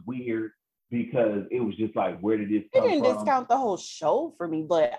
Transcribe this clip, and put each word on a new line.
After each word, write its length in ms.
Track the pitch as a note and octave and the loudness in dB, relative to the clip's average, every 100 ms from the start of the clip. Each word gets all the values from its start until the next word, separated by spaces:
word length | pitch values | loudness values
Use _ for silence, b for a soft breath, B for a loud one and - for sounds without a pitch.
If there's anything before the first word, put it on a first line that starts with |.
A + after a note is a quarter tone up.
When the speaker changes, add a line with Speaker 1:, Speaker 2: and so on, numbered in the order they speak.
| F2+ | -8
Speaker 1:
weird 440 | B2+ A#2+ A2 A2 - _ _ _ | -8 -4 -4 -4 -10 _ _ _
because 540 | A#2+ G#2+ C3 A2 G2+ F2+ | -4 -2 2 2 0 -2
it 100 | G2+ | -2
was 140 | G#2+ F#2+ | -2 -2
just 180 | A2 A2+ | -4 0
like, 220 | F#2+ F2 | -2 -2
where 160 | G2 A2 | 0 0
did 120 | G2+ | 0
this 140 | G#2+ - | -2 2
Speaker 2:
It 60 | - | 2
Speaker 1:
come 100 | A#4+ | 4
Speaker 2:
didn't 160 | D#4+ | 4
Speaker 1:
from? 100 | B3+ G#3+ | 2 2
Speaker 2:
discount 320 | G#3+ C4 B3 | 0 0 2
the 80 | B3+ | 0
whole 200 | A#3+ F3+ | 2 -2
show 580 | - - D#3 G#3+ D#4+ - | -6 -4 0 0 0 -6
for 100 | E3+ | -6
me, 160 | D#3+ D#3 | -4 0
but 280 | E3+ D3+ | 2 2